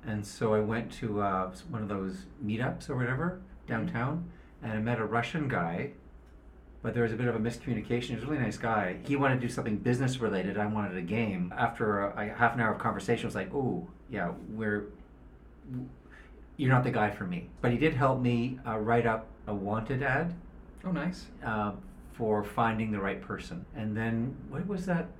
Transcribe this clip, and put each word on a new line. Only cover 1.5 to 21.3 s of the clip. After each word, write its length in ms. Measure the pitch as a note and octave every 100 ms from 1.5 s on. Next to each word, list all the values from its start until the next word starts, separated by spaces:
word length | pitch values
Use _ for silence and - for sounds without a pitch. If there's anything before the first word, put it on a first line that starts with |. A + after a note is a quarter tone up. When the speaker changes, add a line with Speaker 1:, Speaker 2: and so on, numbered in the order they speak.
Speaker 1:
s-, 120 | - -
one 140 | A2+
of 60 | G#2
those 360 | G2+ F#2+ F#2+ - -
meetups 440 | G#2+ A2 B2+ - -
or 80 | B2+
whatever 440 | B2 C3 E3+ F3+ - - -
Speaker 2:
Mm-hmm. 160 | A2+ G#2+
Speaker 1:
downtown, 440 | A#2 B2+ E3 F3 - - -
and 100 | A2+
I 60 | A2
met 200 | A2 A#2
a 60 |
Russian 420 | G#2+ A2+ A#2+ E3 C#3+
guy 440 | A2 E2+ E2+ - - - - - - - - - -
but 120 | A#2
there 80 | A2+
was 100 | A#2
a 40 | A2
bit 120 | A#2+
of 80 | A2+
a 20 |
miscommunication. 720 | A2+ A#2 - A2 G#2 A#2+ A#2+
He 60 |
was 100 | A2+
a 20 | C3
really 160 | D3+
nice 140 | A2+ G2+
guy. 400 | A#2 A2 F#2 F#2+ -
He 80 | C#3
wanted 180 | C#3 B2
to 40 |
do 60 | A#2+
something 240 | - A#2+ G#2
business 420 | A#2+ B2 C3 -
related. 380 | A2+ F#2+ F#2 G2
I 80 | G#2
wanted 300 | G#2+ G2+ F2+
a 60 |
game. 500 | E2+ A2 A2+ F#2 F2+ -
After 500 | B2 - A2 G2+ G2+
a, 200 | - G#2
a 20 |
half 200 | - A#2+
an 60 | B2
hour 120 | A2+
of 60 | G#2+
conversation, 460 | A#2 G2 - A#2
it 20 | A2+
was 80 |
like, 180 | G#2 F#2
"Ooh, 340 | C#3 B2+ F2+ - - -
yeah, 240 | G#2+ F2 F2 -
we're, 380 | A2 A2 G#2 - - - - - - - - -
w-, 180 | B2+ B2+ - - - - - - -
you're 140 | B2+
not 120 | C3
the 60 | B2
guy 200 | A2+ G#2
for 140 | -
me." 260 | F#2+ F2 - -
But 120 | B2+
he 40 | A#2+
did 160 | D#3
help 280 | C3 C3 C3
me, 380 | B2 A#2+ A#2+ C3 A#2+
uh, 120 | A2
write 260 | G#2+ A#2 A2+
up 200 | A2 - - -
a 80 |
wanted 480 | G#2 G2 A2 G#2+ C3
ad, 320 | C3 C3+ E3+ F3 - - - -
Speaker 2:
Oh, 80 | F#3
nice. 360 | E3+ D#3 F3+ -